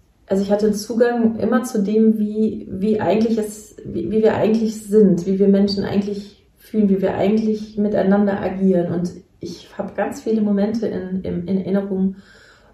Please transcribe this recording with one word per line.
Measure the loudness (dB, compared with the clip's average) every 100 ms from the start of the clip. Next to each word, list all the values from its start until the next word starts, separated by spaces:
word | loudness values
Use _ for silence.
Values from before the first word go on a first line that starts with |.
| _ _ -4
also | -2
ich | 0
hatte | 2 2
einen |
Zugang | 0 -2 0 2 2 0 0
immer | 0 0
zu | -2 -2
dem, | 0 4 4 4
wie, | 0 0 -2 -2 -10
wie | -4 -2 0
eigentlich | 2 2 2 0
es, | -4 -8 -20 -18
wie, | -10 -8 -2
wie | 2
wir | 2
eigentlich | 2 2 0 -2 -4
sind, | 0 4 6 4 0
wie | 2
wir | 4
Menschen | 4 2 0
eigentlich | -2 -2 -2 -6 -10 -18 _ _
fühlen, | -6 0 2
wie | 2
wir | 0
eigentlich | 0 0 2 0 -2 -6 -4
miteinander | -2 0 2 4 2 0
agieren. | -4 0 2 2 0
Und | -2 -6 -8 -20 _
ich | -14 -12 -16 -12
habe | -10
ganz | -6 -6 -6
viele | -2 0
Momente | 0 0 0 -2 -4
in, | -6 -6 -6
in, | -6 -6 -2
in | -2
Erinnerung, | 0 -2 -2 -2 -2 -4 -16 -20 -20 _ _